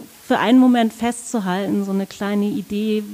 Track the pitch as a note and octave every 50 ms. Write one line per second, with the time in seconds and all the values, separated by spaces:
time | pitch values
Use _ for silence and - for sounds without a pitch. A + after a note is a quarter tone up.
0 | - - - - - - B3+ - E3+ G#3 B3+ C4 B3+ B3+ B3 A#3+ A3+ A3 - -
1 | A3+ A#3+ A#3+ - - - - A#3 F#3+ F#3+ F3+ F#3+ G3+ F#3+ G#3 G3+ G3+ G3 F#3+ G3
2 | G3 - - - G#3 G3+ G#3 G#3 G3+ G#3 - G#3 F#3 - G#3 G#3 G#3+ A3 G#3+ G#3+
3 | G#3 G#3